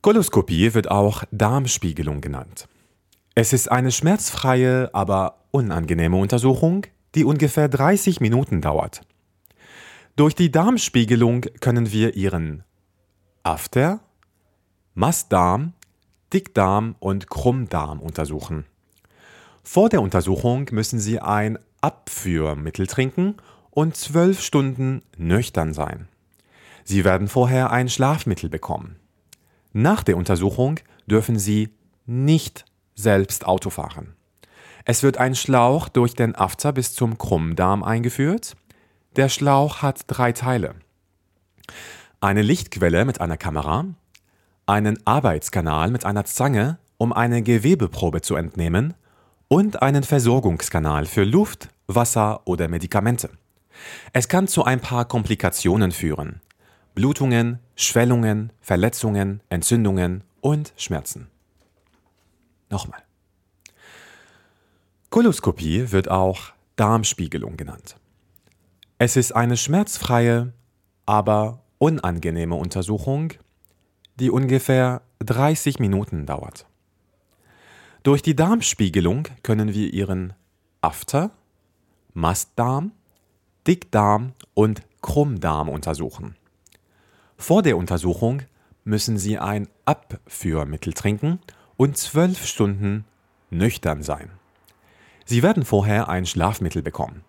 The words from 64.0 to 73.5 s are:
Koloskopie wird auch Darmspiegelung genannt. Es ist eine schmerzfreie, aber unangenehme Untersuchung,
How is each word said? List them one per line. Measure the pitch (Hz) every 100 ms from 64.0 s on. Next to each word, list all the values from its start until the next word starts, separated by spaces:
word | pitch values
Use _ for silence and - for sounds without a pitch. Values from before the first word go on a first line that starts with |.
| - - _ _ _ _ _ _ _ _ _
Koloskopie | 226 233 - - - 80 87 123
wird | 95 92
auch | 95 92 95 - _ _ -
Darmspiegelung | 107 113 107 - 82 76 55 80
genannt. | 67 - - - _ _ _ _ _ _ _ _ _ _
Es | 120 135
ist | 120
eine | 117 120 120
schmerzfreie, | - 170 208 - - 120 117 117 123 - _ _ _ _ -
aber | 107 101 107 107 120 _ _
unangenehme | 151 160 87 87 85 82 85 82
Untersuchung, | 87 95 92 107 - 139 160 - _